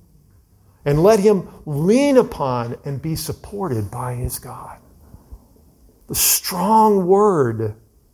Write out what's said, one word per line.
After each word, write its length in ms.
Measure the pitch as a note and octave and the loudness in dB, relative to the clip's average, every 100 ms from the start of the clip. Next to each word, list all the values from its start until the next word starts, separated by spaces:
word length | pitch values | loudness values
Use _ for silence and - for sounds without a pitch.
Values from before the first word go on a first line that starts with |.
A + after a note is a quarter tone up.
| _ _ _ _ _ _ _ _ | _ _ _ _ _ _ _ _
And 180 | C#3+ D3 | -2 4
let 180 | F#3 A3 | 4 6
him 280 | G3+ G3+ - - - | 4 2 -2 -16 -8
lean 520 | C#3+ E3+ A#3+ C#4+ B3+ | -4 2 4 4 4
upon 580 | A#3+ - C#3 B2 A#2 A#2+ D3 | 2 -2 -4 -2 -4 -10 -10
and 160 | C#3 | -8
be 140 | D#3+ D#3 | -6 -8
supported 760 | - - - G3+ F#3+ A2+ G2 | -8 -12 -12 -8 -6 -4 -6
by 240 | A#2 B2 B2 | -8 -8 -6
his 240 | B2+ - | -8 -8
God." 400 | - A#2+ - - _ _ - - - - _ _ _ _ _ _ - | -14 -18 -18 -20 _ _ -20 -20 -20 -20 _ _ _ _ _ _ -10
The 80 | - | -6
strong 920 | - - - F#3 F#3+ A3 A3 G3+ F3+ | -2 -4 -4 -4 2 4 4 4 4
word. 680 | G3 G#3+ F3 B2 A2 A2 - _ _ _ | 4 4 2 0 -2 -6 -8 _ _ _